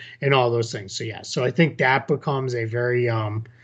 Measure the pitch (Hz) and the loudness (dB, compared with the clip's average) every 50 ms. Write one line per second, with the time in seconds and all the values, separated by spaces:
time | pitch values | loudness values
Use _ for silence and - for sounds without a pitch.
0 | - - - - - 139 139 131 123 120 117 117 113 113 - 110 98 95 - - | -20 -20 -12 -4 2 4 4 6 4 4 2 2 0 -2 -4 -8 -10 -8 -8 -8
1 | - 110 104 - - - - - 123 123 127 - 170 147 117 - 139 127 131 135 | -8 -8 -10 -12 -12 -8 -4 -2 -2 0 4 4 2 2 4 2 2 2 2 2
2 | - - 151 131 - 156 139 135 131 127 123 120 113 110 110 120 123 123 123 123 | 2 0 -2 -2 0 -2 -2 -2 -2 -2 -2 -2 -4 -2 -2 -2 0 2 2 2
3 | 123 120 113 113 110 107 107 110 110 - - _ | 2 2 0 0 -2 -2 -2 -4 -6 -8 -16 _